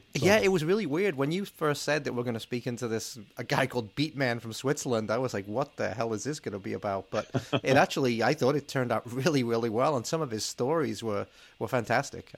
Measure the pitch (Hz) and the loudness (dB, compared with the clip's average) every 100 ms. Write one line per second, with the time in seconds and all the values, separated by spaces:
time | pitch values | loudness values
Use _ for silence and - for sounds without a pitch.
0 | - 147 180 220 196 185 156 208 175 151 | -6 0 4 6 6 2 2 0 2 0
1 | 202 135 139 175 202 - 156 143 - 151 | 0 0 0 0 -4 -2 -2 0 0 0
2 | 127 120 120 113 - 123 127 120 120 110 | 0 -2 -2 -4 -4 -4 -4 -4 -2 -2
3 | - 117 101 - 120 139 131 123 107 - | -4 -10 -14 -10 -2 0 2 0 -4 -2
4 | 156 131 131 117 117 110 131 147 139 113 | -2 0 0 0 -4 -4 0 0 0 0
5 | 107 113 127 104 98 110 143 - 104 107 | 2 0 0 -2 -2 -2 -4 -2 -4 -2
6 | 117 107 127 151 - 101 107 107 104 98 | -2 -2 -4 -6 -6 -8 -6 -4 -2 -4
7 | - 110 - 127 - 139 135 135 185 - | -2 -4 -2 -4 0 0 4 4 4 2
8 | 131 113 110 147 127 147 135 139 120 110 | 2 4 2 4 2 2 -2 -4 0 -2
9 | 117 120 135 143 117 117 117 107 143 139 | -2 0 2 2 2 2 2 2 2 2
10 | - 165 147 110 - - 123 165 123 104 | -2 -4 -2 -4 -6 -2 0 0 0 -2
11 | 113 101 98 - - _ 113 127 110 120 | -4 -4 -4 -12 -20 _ -2 -2 2 2
12 | 139 - - | 0 -8 -14